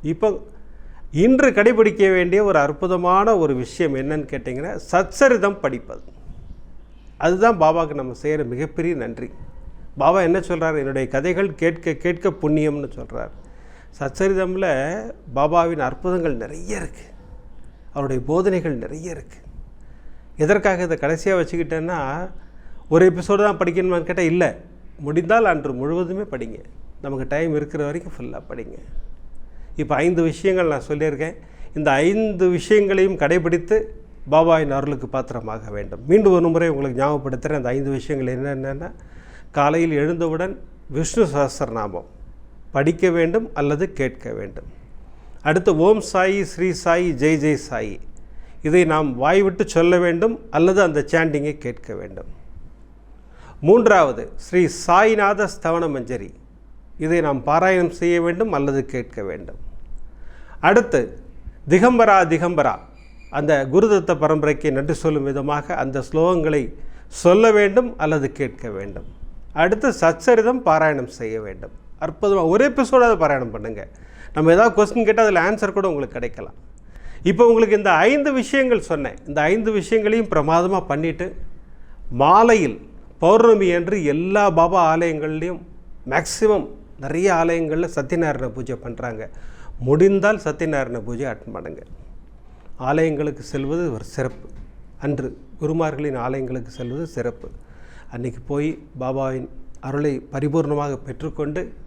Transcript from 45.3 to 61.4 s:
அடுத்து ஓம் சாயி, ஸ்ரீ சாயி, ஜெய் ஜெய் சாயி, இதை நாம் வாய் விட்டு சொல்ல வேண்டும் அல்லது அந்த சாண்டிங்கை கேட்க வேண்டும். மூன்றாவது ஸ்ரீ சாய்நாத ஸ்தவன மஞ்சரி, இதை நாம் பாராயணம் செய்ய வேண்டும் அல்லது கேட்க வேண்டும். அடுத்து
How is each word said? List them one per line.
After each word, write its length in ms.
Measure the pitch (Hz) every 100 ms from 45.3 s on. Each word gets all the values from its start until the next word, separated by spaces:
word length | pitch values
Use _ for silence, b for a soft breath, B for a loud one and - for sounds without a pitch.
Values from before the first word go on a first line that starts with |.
| -
அடுத்து 360 | 147 160 180 160
ஓம் 240 | 175 220 214
சாயி, 280 | 190 190 202
ஸ்ரீ 280 | 196 - 185
சாயி, 420 | 180 175 170 180
ஜெய் 260 | 139 147 156
ஜெய் 200 | 151 147 -
சாயி, 300 | 120 110 101 - - b b b b
இதை 240 | 156 170 170
நாம் 300 | 156 151 120
வாய் 260 | 135 190
விட்டு 280 | 196 185 190
சொல்ல 280 | 170 170 180
வேண்டும் 420 | 175 170 220 226 -
அல்லது 320 | 147 170 190
அந்த 240 | 185 151 139
சாண்டிங்கை 500 | 165 165 147 147 147
கேட்க 380 | 123 117 - 101
வேண்டும். 300 | 95 95 - - - - - - - - - - - b b b
மூன்றாவது 680 | 143 220 226 202 151 117 117 -
ஸ்ரீ 320 | - 180 170 - -
சாய்நாத 560 | 175 220 214 202 202
ஸ்தவன 440 | 202 - 165 170 165
மஞ்சரி, 420 | 139 120 123 101 - - - - - - -
இதை 240 | 156 170
நாம் 220 | 156 135 117
பாராயணம் 440 | 151 185 185 175
செய்ய 320 | 175 175 170
வேண்டும் 300 | 170 170 220
அல்லது 340 | 156 139 139 131
கேட்க 380 | 131 117 -
வேண்டும். 320 | 98 85 90 - - - - - - b b b b b
அடுத்து 600 | 156 208 - 143 113 - - -